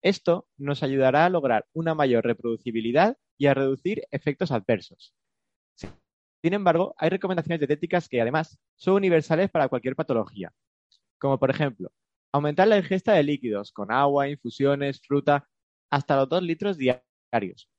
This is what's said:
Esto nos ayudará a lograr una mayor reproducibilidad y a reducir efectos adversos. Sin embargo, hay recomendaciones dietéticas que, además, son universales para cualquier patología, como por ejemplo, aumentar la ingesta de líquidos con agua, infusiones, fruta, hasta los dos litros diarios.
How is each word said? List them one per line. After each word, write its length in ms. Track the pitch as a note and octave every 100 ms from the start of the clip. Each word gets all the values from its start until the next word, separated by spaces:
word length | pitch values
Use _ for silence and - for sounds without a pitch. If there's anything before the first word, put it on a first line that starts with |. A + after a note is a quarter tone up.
Esto 460 | - F#3+ - F3 _ _
nos 260 | C#3 C#3
ayudará 420 | C#3 C3+ C3 C#3+
a 60 | E3+
lograr 360 | F3+ C3+ A2+ -
una 220 | D#3+ E3
mayor 300 | D#3 C#3+ A#2
reproducibilidad 920 | A#2 A2+ A#2+ A2+ B2 A2+ A2+ C3+ G3+ C4 _ _
y 80 | C#3+
a 80 |
reducir 480 | C3+ C3+ C3+ F3+ A3 -
efectos 400 | C#3 - C#3 E3
adversos. 640 | A#2+ G2 G#2+ - _ - _ _ _ _ _ _ _ - - _ _ _ _
Sin 100 | E3
embargo, 440 | G3+ F#3 E3 F#3+ -
hay 120 | D#3+
recomendaciones 500 | F#3+ F#3 F3+ D#3 E3
dietéticas 480 | C#3 D3+ E3+ F3+ -
que, 120 | B2
además, 380 | A2+ D#3 E3 _ _
son 200 | _ -
universales 540 | G3 F#3+ E3 - E3 G3
para 200 | E3 C3+
cualquier 260 | B2 B2+
patología, 580 | C3 D#3+ A#2+ G2+ G2+ E2+ _ _ _ _ _ _ _
como 220 | C#3 C3+
por 120 | C3
ejemplo, 420 | C3 D3 A2+ F2+ _ _ _ _
aumentar 340 | C#3+ D3 D3+ G3+
la 120 | G#3
ingesta 340 | D#3+ F#3+ -
de 100 | F#3+
líquidos 480 | C#3+ D3 A#2+ G2+ G#2
con 220 | - G2+
agua, 360 | B2 C#3+ C#3+ C#3
infusiones, 720 | C#3+ A#2+ - C#3 C#3+ C#3 C3+
fruta, 480 | _ C#3+ C#3 C#3+ _ _ _ _ _
hasta 260 | C#3+ - C#3
los 120 | C3+
dos 140 | F3
litros 340 | F3 E3 G3+ F3
diarios. 960 | B2+ B2 _ _ _ A#2 G2 - _